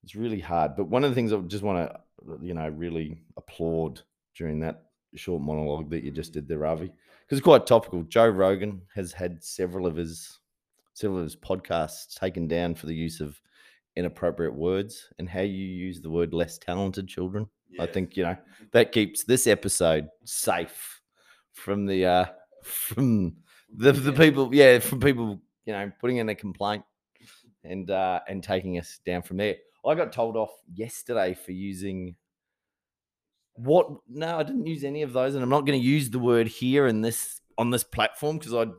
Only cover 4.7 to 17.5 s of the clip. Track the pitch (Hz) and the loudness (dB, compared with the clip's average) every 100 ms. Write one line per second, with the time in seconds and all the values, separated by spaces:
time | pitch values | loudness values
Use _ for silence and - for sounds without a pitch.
4.7 | - _ _ _ - - 85 71 76 76 | -8 _ _ _ -14 -6 -4 -4 -4 -2
5.7 | 76 73 82 73 71 78 78 71 78 76 | -4 -6 -8 -8 -10 -10 -10 -6 -4 -2
6.7 | 80 90 _ _ _ _ 139 180 135 - | -2 -6 _ _ _ _ 2 8 8 8
7.7 | 117 - 90 82 113 117 95 95 98 104 | 4 4 -8 0 4 4 6 2 2 -4
8.7 | 98 92 104 90 85 90 82 - - 90 | -8 -12 -10 -10 -6 -8 -8 -14 -6 -6
9.7 | 92 90 80 82 82 - - _ _ _ | -2 -4 -2 -8 -10 -18 -20 _ _ _
10.7 | _ _ - 107 92 80 - - 95 - | _ _ -6 -4 -4 -6 -10 -6 -6 -2
11.7 | 85 78 - - - 95 87 82 82 87 | -4 -4 -8 -18 -6 -6 -4 -2 0 -2
12.7 | 80 76 82 82 80 76 73 _ _ - | -4 -6 -6 -6 -6 -10 -12 _ _ -20
13.7 | _ _ - 90 - 87 82 80 65 85 | _ _ -6 -6 -2 -4 -2 -4 -2 -2
14.7 | 95 104 - - - 90 92 101 95 95 | -2 -4 -12 -20 -12 -8 -4 -4 -4 -8
15.7 | 90 92 87 80 82 82 82 82 - - | -8 -8 -8 -4 -2 0 0 -4 -6 -6
16.7 | 90 98 95 92 - 92 101 104 | -2 -2 -4 -8 -6 -6 -6 -8